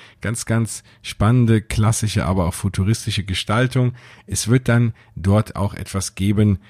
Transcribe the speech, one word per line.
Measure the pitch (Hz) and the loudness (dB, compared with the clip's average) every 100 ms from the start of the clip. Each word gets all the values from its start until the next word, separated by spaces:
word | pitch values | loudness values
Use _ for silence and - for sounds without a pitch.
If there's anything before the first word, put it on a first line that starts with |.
| - _ | -20 _
ganz, | 101 117 - | -8 -6 -2
ganz | 113 110 - - _ | -2 -2 -8 -18 _
spannende, | - - 104 123 117 110 | -14 0 4 4 4 2
klassische, | - - 107 107 107 - 76 | 2 0 0 0 -2 -2 0
aber | 95 85 | 0 -2
auch | |
futuristische | - 98 - 95 113 - 104 | -2 -4 -2 0 -2 -4 -6
Gestaltung. | 95 90 - 107 127 131 123 123 - - - | -4 -6 -2 0 0 0 -2 -4 -14 -20 -8
Es | - 101 | -6 2
wird | 127 127 | 2 4
dann | 117 117 - _ - | 2 2 -2 _ -4
dort | 92 104 - - | 2 2 2 -4
auch | 101 | -6
etwas | - 98 98 - - | -8 -8 -6 -6 -2
geben, | 98 104 107 95 - | 0 2 2 2 -4